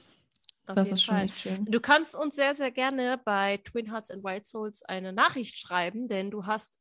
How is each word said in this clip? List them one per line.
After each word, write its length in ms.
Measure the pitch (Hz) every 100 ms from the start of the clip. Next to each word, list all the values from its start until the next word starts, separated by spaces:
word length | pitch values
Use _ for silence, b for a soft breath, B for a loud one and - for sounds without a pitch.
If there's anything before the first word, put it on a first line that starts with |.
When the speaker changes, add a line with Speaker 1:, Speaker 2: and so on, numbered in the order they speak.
| b b _ _ - _ -
Speaker 1:
Auf 80 | 196
Speaker 2:
Das 100 | 196
Speaker 1:
jeden 100 | 190
Speaker 2:
ist 60 |
schon 120 | - 208
Speaker 1:
Fall. 100 | 190
Speaker 2:
echt 140 | -
schön. 260 | 190 190 214
Speaker 1:
Du 140 | 233
kannst 360 | 240 294 320 -
uns 200 | 302 277
sehr, 180 | 277
sehr 180 | 285 262
gerne 480 | 247 262 269 247 254
bei 340 | 233 202 196 202
Twin 340 | - 233 214
Hearts 200 | 220 -
and 120 | 196
White 240 | 190 190 -
Souls 360 | 226 214 208
eine 300 | - 185 185
Nachricht 440 | 190 320 269 214 -
schreiben, 500 | - 175 175 220 247
denn 220 | 196 196
du 140 | 208 190
hast 320 | 214 - -